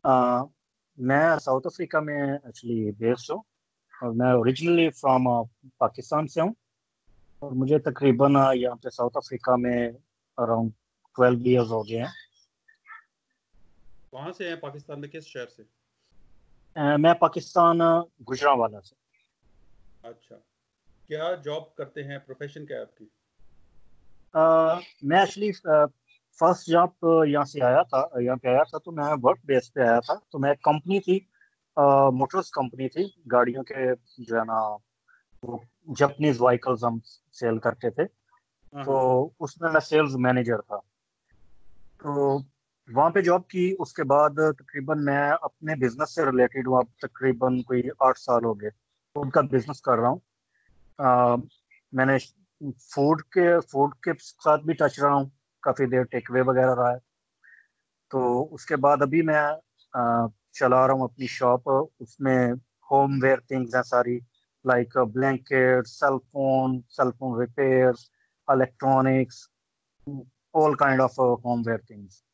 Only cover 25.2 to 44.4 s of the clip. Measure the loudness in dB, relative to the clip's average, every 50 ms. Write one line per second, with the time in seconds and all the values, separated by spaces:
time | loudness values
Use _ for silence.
25.2 | 2 0 -2 -6 -6 -6 -6 -6 _ 2 4 4 4 2 _ _ _ _ _ _
26.2 | _ _ _ 0 2 2 2 0 -2 0 2 2 2 2 _ _ 0 2 4 4
27.2 | 4 2 2 -2 -2 -4 -4 0 0 4 4 2 2 2 -2 -2 -2 -2 -4 -4
28.2 | -2 -2 -4 -2 -2 0 2 2 2 0 -4 -12 _ -10 -8 -6 -4 -2 -2 2
29.2 | 2 0 0 0 _ 0 0 0 0 -2 _ 0 2 4 4 2 2 -2 -6 -6
30.2 | _ _ -8 -4 -2 -2 -2 _ 0 0 0 0 _ -2 -2 -2 0 0 -2 -2
31.2 | _ _ _ _ _ _ _ _ _ _ _ 2 4 4 6 6 4 4 2 0
32.2 | -4 -2 -4 -6 -6 -6 -8 -8 -8 -8 -8 -8 -8 -6 _ -6 -6 -6 _ _
33.2 | _ 0 2 2 2 0 -2 -8 -12 -12 -8 -4 -2 -4 -4 -4 _ _ _ -20
34.2 | -10 -6 -4 -4 -4 -2 -4 -4 -4 -6 -8 -12 _ _ _ _ _ _ _ _
35.2 | _ _ _ _ -14 -14 -14 -14 -16 _ _ _ _ -14 0 0 0 0 0 0
36.2 | 0 0 0 4 2 2 2 2 -2 -4 -4 -2 -2 -4 -4 -4 _ _ -20 _
37.2 | _ _ _ -6 -4 -4 -4 -2 -4 -4 -6 _ -8 -6 -4 -4 -6 -6 _ _
38.2 | _ _ _ _ _ _ _ _ _ -20 -16 -12 -6 -4 -2 0 0 2 2 0
39.2 | 0 -4 _ _ -12 -12 -10 -8 -6 0 0 0 0 2 0 0 0 0 -2 0
40.2 | 0 0 0 0 0 -2 -4 -6 -6 _ -12 -12 _ _ _ _ _ _ _ _
41.2 | _ _ _ _ -20 -20 -20 -20 -20 -20 -20 -20 -20 -20 _ _ -10 -6 -4 0
42.2 | 0 0 0 -2 -4 _ _ _ _ _ _ _ _ -4 0 2 2 2 2 2
43.2 | 2 2 0 0 -2 _ -4 -2 -2 -2 -2 -6 -8 -10 -8 -8 -2 2 4 4
44.2 | 4 2 2 0